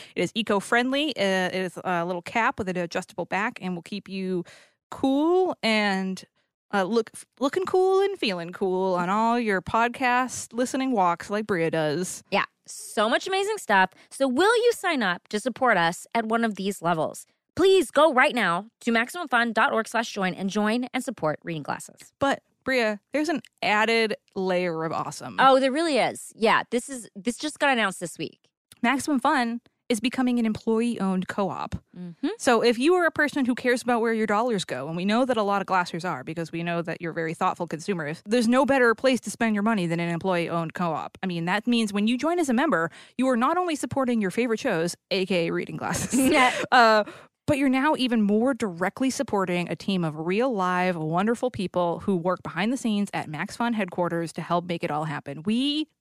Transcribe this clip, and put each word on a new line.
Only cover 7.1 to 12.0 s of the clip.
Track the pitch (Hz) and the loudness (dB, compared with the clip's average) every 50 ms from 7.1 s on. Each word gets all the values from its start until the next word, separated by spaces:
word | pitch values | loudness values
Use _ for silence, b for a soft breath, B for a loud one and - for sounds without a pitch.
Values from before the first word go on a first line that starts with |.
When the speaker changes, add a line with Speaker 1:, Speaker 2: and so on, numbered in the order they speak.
| - - - _ _ - | -10 -18 -20 _ _ -4
Speaker 1:
looking | 247 277 - 370 381 | -2 -2 0 -2 -2
cool | - - 370 370 381 381 381 | 2 2 4 4 4 4 4
and | 392 403 392 - | 2 2 0 -2
feeling | 302 214 185 175 170 175 | -2 -2 -2 -2 -6 -8
cool | 185 - 202 185 185 185 190 185 175 | -6 -2 -2 0 0 0 0 0 0
on | 175 175 180 | 0 0 0
all | 202 220 226 233 233 240 | 2 2 2 2 2 2
your | 233 214 196 185 | 0 0 0 0
podcast | - - - 226 233 240 240 - 269 240 247 247 262 240 - - - - | -2 0 2 2 2 2 0 0 0 2 2 2 0 -2 -6 -10 -12 -8
listening | 226 233 254 - - 262 262 269 | -4 -2 -2 -2 0 -2 -2 0
walks | 247 202 185 175 170 - - - | 2 2 2 2 2 0 -4 -4
like | 202 214 220 | -4 -4 -2
Bria | - 196 165 165 160 | -2 0 0 0 0
does. | 160 160 156 151 143 170 | 0 0 0 0 0 -2